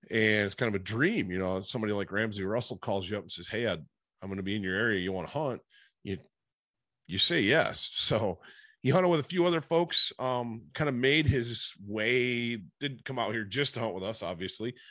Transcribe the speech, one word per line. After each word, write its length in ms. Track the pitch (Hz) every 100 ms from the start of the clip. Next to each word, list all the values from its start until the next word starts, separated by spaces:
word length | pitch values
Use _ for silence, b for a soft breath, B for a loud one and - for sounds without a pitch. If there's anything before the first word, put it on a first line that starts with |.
| -
And 340 | 110 110 107 101
it's 100 | -
kind 180 | 120
of 60 | 101
a 40 |
dream, 480 | 92 110 156 220 95
you 80 | 90
know, 200 | 92 95
somebody 300 | 101 123 107
like 200 | 101 95
Ramsey 320 | 95 113 98
Russell 340 | 95 110 120 101
calls 320 | - 98 90
you 80 | 104
up 60 |
and 80 | 92
says, 160 | - 87
"Hey, 180 | 110 117
I'd, 180 | 87 69 _ _ _
I'm 80 | 98
gonna 140 | 98
be 120 | 95 107
in 80 |
your 120 | 95 92
area. 240 | 117 101
You 120 | 90
wanna 160 | 95 80
hunt?" 340 | 143 151 117 _ b b b
You, 160 | - 95 - _ _ _ _ _ _ _ _
you 100 | 92
say 240 | - 175
yes. 480 | 101 151 120 - -
So 460 | - - 113 107 90 B B B B
he 80 | 127
hunted 180 | 185 180
with 100 | 165
a 40 |
few 220 | 135 180 175
other 140 | 165
folks, 540 | 139 165 170 - - -
um, 480 | 127 123 120 113 - -
kinda 160 | 151
made 340 | 123 131 151 151
his 480 | 135 117 113 - -
way, 800 | 101 107 107 127 123 120 120 117 85 _
didn't 240 | 143 127 -
come 120 | 131
out 160 | 104
here 100 | 113
just 300 | 104 117 143
to 60 | -
hunt 160 | 117 92
with 80 |
us, 180 | 95 113
obviously. 540 | 87 90 92 - 113 120 B